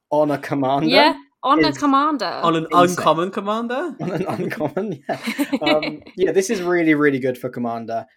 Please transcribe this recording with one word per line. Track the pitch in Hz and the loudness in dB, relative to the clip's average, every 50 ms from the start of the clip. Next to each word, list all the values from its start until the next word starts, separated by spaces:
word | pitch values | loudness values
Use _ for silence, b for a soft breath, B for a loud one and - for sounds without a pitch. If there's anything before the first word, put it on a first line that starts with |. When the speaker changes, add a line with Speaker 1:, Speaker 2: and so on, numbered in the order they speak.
| _ _ | _ _
Speaker 1:
on | 151 151 151 147 | 0 0 2 2
a | 143 139 | 0 -2
commander | - - 151 139 135 127 139 143 - 220 | -4 -4 -2 0 0 0 0 0 2 2
Speaker 2:
Yeah, | 262 277 294 320 285 - - _ _ _ - | 4 4 4 4 2 0 -8 _ _ _ -2
on | 254 277 320 320 | 2 2 4 4
a | 311 | 2
Speaker 1:
is | 277 - | 0 0
Speaker 2:
commander. | 294 285 269 269 294 311 302 233 196 | 0 2 2 2 2 0 0 -2 -4
Speaker 3:
On | 170 123 135 170 170 165 | -4 -4 -2 0 0 2
an | 165 160 - | 0 0 2
Speaker 1:
insane. | 160 175 180 180 | 4 4 4 4
Speaker 3:
uncommon | 180 - - 165 151 160 175 190 | 2 2 2 2 2 2 0 -2
commander? | 190 220 196 202 214 226 233 233 240 269 349 320 - - | -4 -4 -4 -4 -4 -4 -4 -4 -4 -4 -4 -6 -6 -8
Speaker 1:
<laughs> | |
On | 151 175 | -6 -6
an | 196 160 185 - | -4 -4 -4 -4
uncommon, | 214 190 180 160 - - 156 139 - 190 208 214 160 135 - - | -4 -4 -6 -6 -4 -4 -4 -4 -4 -4 -4 -4 -6 -8 -8 -8
yeah. | 175 - - 233 - - | -8 -6 -6 -6 -4 -4
Speaker 2:
<laughs> | 285 - 285 247 | -4 -2 -2 -2
Speaker 1:
Um, | - 311 311 302 156 302 302 - - - - | 0 0 0 0 0 -4 -8 -10 -14 -14 -4
yeah, | 180 185 170 | -2 -2 2
this | - 190 190 - | 2 2 0 0
is | 226 190 | -2 -2
really, | 175 175 175 175 165 160 151 | 0 0 0 2 4 4 4
really | 147 147 147 139 127 | 4 4 4 2 2
good | 131 131 123 - | 0 -2 -2 -4
for | - 123 | -6 -8
commander. | - 120 120 117 117 117 113 110 113 135 127 - _ | -6 -6 -6 -6 -6 -6 -6 -6 -6 -6 -8 -10 _